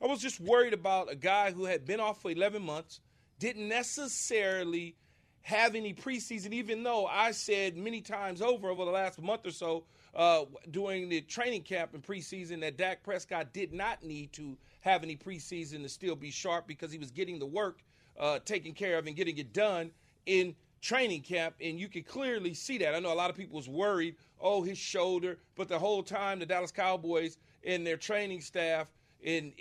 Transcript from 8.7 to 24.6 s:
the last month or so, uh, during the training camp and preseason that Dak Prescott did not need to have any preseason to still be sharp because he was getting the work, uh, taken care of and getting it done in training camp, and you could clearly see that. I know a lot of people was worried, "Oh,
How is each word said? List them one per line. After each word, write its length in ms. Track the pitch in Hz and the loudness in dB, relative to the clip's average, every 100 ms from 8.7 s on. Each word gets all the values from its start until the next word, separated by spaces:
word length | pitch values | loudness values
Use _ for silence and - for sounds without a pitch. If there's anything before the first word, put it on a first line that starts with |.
| 185 180 | 0 2
the 60 | |
last 300 | 185 190 180 | 2 0 -2
month 240 | 175 220 180 | -2 -2 -2
or 60 | |
so, 320 | 156 170 165 - - - - | -4 -2 -2 -4 -20 -4 6
uh, 300 | 170 165 139 139 170 | 8 8 4 -8 -8
during 380 | 165 196 190 180 | -2 -2 -2 0
the 100 | 165 | -2
training 440 | 147 - 240 214 | -2 -2 -2 -2
camp 300 | 151 185 165 | -2 -4 -4
and 80 | 151 | -8
preseason 600 | - 196 151 190 170 170 | -8 -8 -8 -8 -8 -4
that 160 | 156 131 | -4 0
Dak 260 | 185 185 | -2 -2
Prescott 480 | - 185 - 175 143 | -4 -6 -4 -4 -4
did 220 | 208 175 | -4 -6
not 280 | 165 208 220 | -2 -4 -4
need 300 | 160 147 147 | -6 -10 -10
to 240 | - 147 131 - - | -10 -12 -12 -18 -2
have 240 | 190 180 | 4 4
any 140 | 160 147 | 2 -8
preseason 640 | 190 180 - 175 151 151 | -10 -10 -8 -8 -8 -8
to 60 | 139 | -10
still 260 | - 185 156 | -6 -4 -4
be 160 | 143 | -6
sharp 340 | - 180 170 165 | -6 -2 -2 -4
because 260 | 151 165 | -10 -10
he 40 | 160 | -10
was 140 | 135 | -8
getting 260 | 127 180 165 | -4 -4 -4
the 60 | 139 | -4
work, 380 | 180 202 - _ _ _ - | 0 -2 -4 _ _ _ -2
uh, 220 | 147 143 | 0 0
taken 340 | - 202 156 | -2 -4 -4
care 240 | 147 196 165 | -4 0 0
of 80 | 156 | 0
and 80 | 151 | -2
getting 200 | 170 147 | -2 -2
it 140 | 131 | -4
done 380 | 160 214 180 165 - _ _ - | 2 2 2 -4 -10 _ _ 2
in 300 | 185 180 - _ _ | 4 4 -2 _ _
training 400 | - 254 240 160 | 0 2 2 0
camp, 320 | 135 175 165 - | -2 0 0 -2
and 160 | 165 165 | -4 -4
you 120 | 196 | -6
could 160 | 175 151 | -8 -8
clearly 460 | 262 269 233 180 | -4 -2 0 -2
see 240 | 160 - 254 | -4 -4 0
that. 180 | 160 160 | 2 2
I 40 | |
know 120 | 180 | 2
a 40 | 165 | 2
lot 140 | 180 | 0
of 60 | 185 | -2
people 220 | 190 151 | -8 -10
was 100 | 127 | -4
worried, 480 | 147 208 185 165 160 _ - | 0 2 2 0 -4 _ -2
"Oh, 220 | 190 202 | 2 2